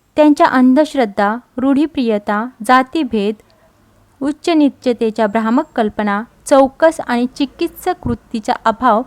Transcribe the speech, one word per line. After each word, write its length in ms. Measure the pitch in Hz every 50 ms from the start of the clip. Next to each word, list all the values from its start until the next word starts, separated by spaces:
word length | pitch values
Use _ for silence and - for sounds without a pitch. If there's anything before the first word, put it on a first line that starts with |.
| _ _ _
त्यांच्या 300 | - 302 302 294 294 339
अंधश्रद्धा, 920 | - - 262 254 254 254 294 311 294 - 277 240 208 196 - 202 202 214 240 - _ _
रूढिप्रियता, 920 | - 247 269 277 269 311 302 - 294 254 226 214 202 208 - 208 208 226 254 - _ 214
जातीभेद, 680 | - 254 254 262 - - 330 311 233 233 214 196 208 220 - _ _ _ _ _ _ _ _ _ _ _ _ _ _ _ _
उच्च 260 | 269 285 294 - - 349
नीचतेच्या 800 | 339 311 294 269 - _ - 262 240 - 233 220 214 - 220
भ्रामक 380 | 208 208 226 220 226 233 269 311 - _
कल्पना, 460 | - 226 214 - - 214 208 202 202 233 - _ _ _
चौकस 540 | - 294 269 277 262 - _ 320 330 320 - -
आणि 200 | - 247 240 247 247 -
चिकित्सक 580 | - 285 262 - - 339 330 339 - - 370 349 349 -
वृत्तीचा 460 | 247 240 226 _ _ - 226 214 - 240 - -
अभाव 380 | 226 220 - 254 254 208 220 262